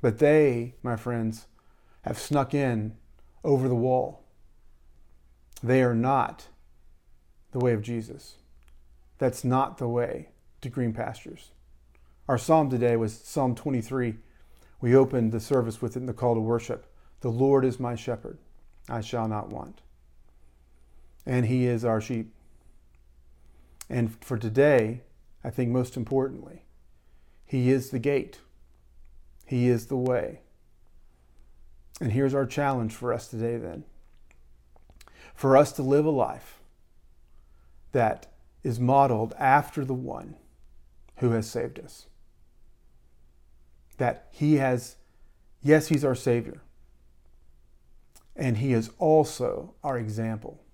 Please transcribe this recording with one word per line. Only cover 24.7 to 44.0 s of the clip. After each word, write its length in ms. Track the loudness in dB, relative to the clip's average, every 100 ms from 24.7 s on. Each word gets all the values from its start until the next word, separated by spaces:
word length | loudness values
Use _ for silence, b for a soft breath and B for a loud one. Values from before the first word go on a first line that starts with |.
| 6 2 -4 -12 -20 -20 -14
I 80 | -10
think 200 | -4 0
most 260 | 0 -2 -6
importantly, 680 | -2 0 -2 -6 -18 -20 -20 -20 -20 -20 _ -20 -20 -20 -6
he 240 | 0 2
is 200 | 2 0
the 80 | -4
gate. 420 | 0 0 -2 -14 -20 -20 -20 _ _ -20 -20 -20 -20 -20 -6
He 220 | 0 2
is 180 | 2 0
the 100 | -4
way. 460 | 0 0 -2 -10 -20 _ _ -20 -20 -20 -20 _ _ -20 -20 -20 -20 -20 -20 -8
And 120 | -2
here's 220 | 0 0
our 120 | 0 -2
challenge 460 | -2 -2 0 -4
for 200 | -6 -6
us 140 | -6 -6
today 300 | -6 -4 -6
then. 280 | -8 -14 -16 -20 -20 -20 -20 -20 -20 -20 _ -20 -20 -20 -20 B B
For 220 | -4 4 6
us 160 | 4
to 100 | 0
live 220 | 0 2
a 60 | 2
life 500 | 0 -2 -4 -16 -20 -20 _ -20 -20 -20 -20 -20 -20 -20 -20 -20 -20 -6
that 340 | 0 0 0 -10 -20 -20 _
is 160 | -6 -2
modeled 560 | 2 4 4 2 -2 -2
after 460 | 4 4 2 -6
the 100 | -6
one 420 | -6 -8 -12 -12 -18 -20 _ -20 -20 -20 -20 -20 -4
who 140 | 0
has 200 | 0 -2
saved 300 | -6 -6 -8
us. 260 | -20 -20 -20 -20 -20 _ -20 _ -20 -20 -20 -20 _ -20 -20 _ -20 -20 -20 -20 -20
That 320 | -2